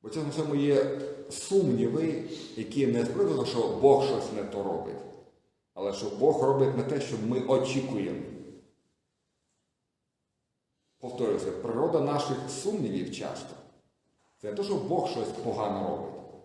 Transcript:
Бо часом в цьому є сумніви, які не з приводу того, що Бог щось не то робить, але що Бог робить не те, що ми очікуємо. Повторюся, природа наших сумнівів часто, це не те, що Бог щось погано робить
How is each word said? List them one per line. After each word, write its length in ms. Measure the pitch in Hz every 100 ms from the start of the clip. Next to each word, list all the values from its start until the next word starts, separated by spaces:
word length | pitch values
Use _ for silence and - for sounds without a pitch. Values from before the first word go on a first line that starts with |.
Бо 80 | -
часом 200 | 160 147
в 40 |
цьому 220 | 151 147 143
є 440 | 143 139 139 - - - -
сумніви, 920 | - - 196 160 120 117 139 165 - - - - -
які 320 | 107 139 131
не 180 | 117 117
з 40 |
приводу 260 | 185 185 143
того, 100 | 117
що 220 | 120 104 -
Бог 240 | 135 135 135
щось 280 | 117 - 107
не 80 |
то 200 | - 104
робить, 380 | 95 82 - - - - - _ _ _ _
але 200 | - 98
що 160 | 98 107 101
Бог 240 | 147 151
робить 340 | 135 139 135 120
не 60 |
те, 180 | 123 143
що 140 | 131 110 110
ми 140 | 127
очікуємо. 800 | 127 131 - 135 123 107 90 85 - - - - - _ _ _ _ _ _ _ _ _ _ _ _ _ _ _ _ _ _ _ _ _ _ _
Повторюся, 520 | 123 - 117 95 -
природа 480 | - 117 113 160 165
наших 380 | 139 147 - 127 -
сумнівів 680 | - 196 214 120 95 - -
часто, 400 | 90 - - - - _ _ _ _ _ _ _
це 80 | 208
не 80 | 202
те, 60 |
що 120 | 202 190
Бог 340 | - 175 180
щось 200 | - -
погано 580 | - 120 107 104 98 -
робить 260 | - - - - -